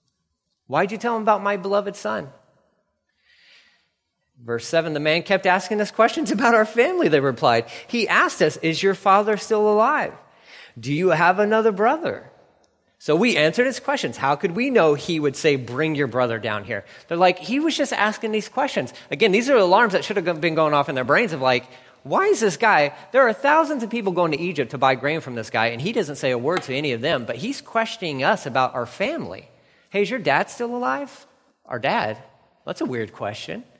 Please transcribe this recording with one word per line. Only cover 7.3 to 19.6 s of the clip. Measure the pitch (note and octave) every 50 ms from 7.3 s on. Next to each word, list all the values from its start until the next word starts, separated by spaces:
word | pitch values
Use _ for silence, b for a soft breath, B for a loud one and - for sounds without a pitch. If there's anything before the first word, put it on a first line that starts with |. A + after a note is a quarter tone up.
| B2 - - C3 A#2 A2+ A2+ B B B B
"He | B - A#3+ G#3
asked | - F3 G#3+ E4 E4+ - -
us, | F3+ D#3 D3+
'Is | - - D#3+ D#3+ D3+ F#3+
your | G3 F#3+
father | - - G3 F#3+ G3+ G#3 G#3+ G#3+
still | F#3+ - - A3 G#3 G#3+
alive? | G#3+ G#3 G#3 A3 C4 D4+ C#4 G3 - - - - _ B B B B B B B B B A#2+
Do | A2 C3 C#3+
you | D#3 F#3 F#3+
have | D#3+ D#3 E3+ F3 F#3 G3
another | G#3 G#3 A3 A3 A3 A3+
brother?' | G3+ F#3 G#3+ A#3 D4 D#4+ E4+ C3 G2 - - - - _ _ _ _ _ _ _ _ _ _ _ _ _
So | - - D3+
we | E3+ A3 B3 G3+
answered | D3 D3+ D#3+ E3 A#3 B3
his | C4+ A#3+ -
questions. | - - C#4+ C4 - C3+ A#2
How | - - C3+ D3
could | D3 - F3+ E3
we | G#3+ B3 C#4
know | B3+ G#3+ E3 D#3 D3
he | C#3 - - E3+ D#3
would | D3 C#3+ C3
say, | - - D#3 C#3+
'Bring | C3+ B2 G#2 B2 C3 D#3 D#3+ D#3
your | C#3 D3
brother | A#2+ G#2+ B2+ B2+ A#2+ A2+ A2
down | G#2 A2+ G#2 G#2 G2+
here'?" | G2 A2+ G2+ - B B B B B
They're | E3+
like, | E3+ F#3 F3+ F3+
he | F3+ D#3 E3 A#3+ C#4+
was | D#4 E4 -
just | - C#4+ -
asking | A3+ - G3+ G#3+ G#3+ - - A3
these | G#3+ G#3+ G3+
questions. | - - - C#4+ C4+ - G3+ C3 A#2+ B B B B
Again, | D3+ C#3 A3 G#3+ F3+
these | A3 A#3 C4+
are | C#4+
alarms | A#3